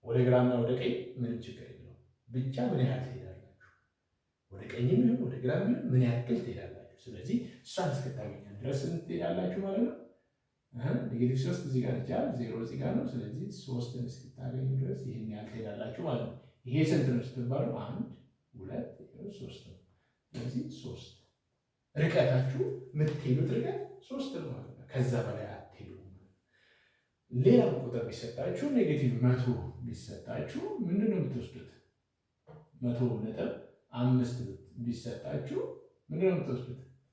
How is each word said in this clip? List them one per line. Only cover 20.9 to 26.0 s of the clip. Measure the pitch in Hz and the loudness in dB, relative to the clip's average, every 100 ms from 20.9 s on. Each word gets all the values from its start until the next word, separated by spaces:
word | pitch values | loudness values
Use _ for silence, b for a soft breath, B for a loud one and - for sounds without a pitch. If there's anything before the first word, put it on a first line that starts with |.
| - - - _ _ _ _ _ _ _ 147 | -12 -14 -20 _ _ _ _ _ _ _ 2
ርቀታችሁ | 156 165 135 127 - - - - - | 4 6 6 4 4 2 0 -2 -6
የምትሄዱት | 151 147 - 127 123 - | 0 0 2 2 2 4
ርቀት | 226 - 403 - - | 2 0 -4 -8 -12
ሦስት | - 269 269 | -10 -6 -6
ነው | - 156 | -6 -8
ማለት | 131 - | -10 -12
ነው። | - - | -18 -4
ከዛ | 131 123 120 | 0 2 0
በላይ | 107 101 101 | -2 -6 -8
አትሄዱም። | - - - - - | -10 -16 -18 -16 -16